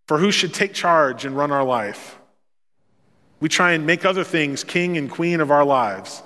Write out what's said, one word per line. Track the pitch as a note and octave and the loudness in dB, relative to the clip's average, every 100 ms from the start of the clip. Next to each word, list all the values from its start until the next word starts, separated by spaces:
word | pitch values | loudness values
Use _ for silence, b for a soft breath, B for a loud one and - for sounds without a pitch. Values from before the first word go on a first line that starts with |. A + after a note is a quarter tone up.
| - | -4
for | D3+ | 0
who | G3 | 2
should | G3+ F3 | 2 -2
take | - - | -2 -4
charge | - F3+ E3 C#3 B2 C#3 | -2 2 4 2 0 -6
and | C3+ | -2
run | D3 | 0
our | C#3 | 0
life. | C3+ A#2+ G#2 - - - _ _ _ _ _ _ _ _ _ _ _ - | 0 0 -2 -10 -18 -20 _ _ _ _ _ _ _ _ _ _ _ -6
We | D#3 | -2
try | - F3+ | 2 2
and | E3 D3+ | 2 0
make | F3 F#3+ | 0 2
other | F#3+ | 0
things | E3 E3 D3 C3+ | -2 -2 -2 -4
king | - F3 F3+ E3+ | -4 -2 -2 -2
and | C3+ | -6
queen | C#3 E3+ E3+ | -4 -2 0
of | C#3+ | 2
our | D3 | 4
lives | C#3 C3 A2 G2 G2 - | 4 2 0 -4 -12 -18